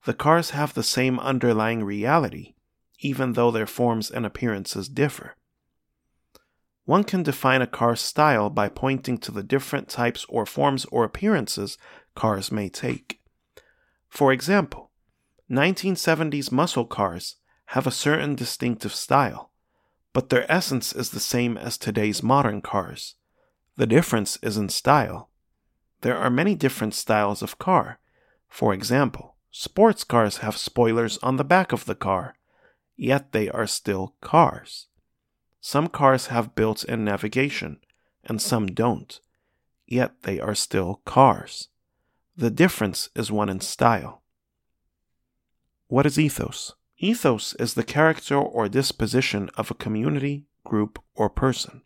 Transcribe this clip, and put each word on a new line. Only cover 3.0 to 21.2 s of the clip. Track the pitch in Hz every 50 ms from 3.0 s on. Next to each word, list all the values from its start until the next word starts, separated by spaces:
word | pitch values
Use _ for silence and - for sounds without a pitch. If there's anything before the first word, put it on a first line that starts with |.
even | - 143 135 139 135 127
though | 117 - 120 120
their | 113 110 110
forms | - - - 123 120 117 113 107 -
and | - 127 117
appearances | 101 - - - 117 107 98 98 - - 98 95 87
differ. | 135 - 139 147 - - - - - _ _ _ _ _ _ _ _ _ _ _ _ _ _ _ _ _ _ _ _ - _ _ _ _ _ _ _ _ _
One | - 143 190
can | 208 - - 185 170
define | 147 135 - - 131 131 131
a | 127
car's | 120 - - 117 120 117 -
style | - - - - 151 151 139 110 104 104
by | - 107 104 101
pointing | - - - 135 135 131 135 - 123 117
to | - -
the | 113 104
different | 101 - 127 135 135 - - 143 143 -
types | - - 123 120 120 - - -
or | - 117 107
forms | - - - 143 143 135 131 - -
or | - 120
appearances | 113 107 _ - 190 214 214 156 110 - - - 101 95 - _ - - - - _ _ _
cars | - - 110 104 98 95 -
may | - 107 101 92
take. | - - - - - - _ _ - _ _ _ _ _ _ _ _ - _ _ _ _ _ _ _ _ _ _
For | - - 147 135
example, | 135 127 135 151 196 208 180 - - - - _ _ _ _ _ _ _ _ _ _ _ _ _
nineteen | 123 131 143 175 190 - - 196 190
seventies | - - - 160 151 160 156 143 147 131 -
muscle | 127 131 160 175 - 131 117
cars | - - - 104 95 85 87 - - - _ _ _ _ _ _ -
have | - 127 - 143
a |
certain | 123 - - 147 147 156 143 147 143
distinctive | 131 123 117 - - - 123 120 107 - 104 -
style, | - - - 135 139 139 107 - - - _ _ _ _ _ _ _ _ _ _ _ _ _
but | _ 131 - -
their | 131 123 - -
essence | 156 185 180 - 139 123 - -
is | - - 123 -
the | -
same | 104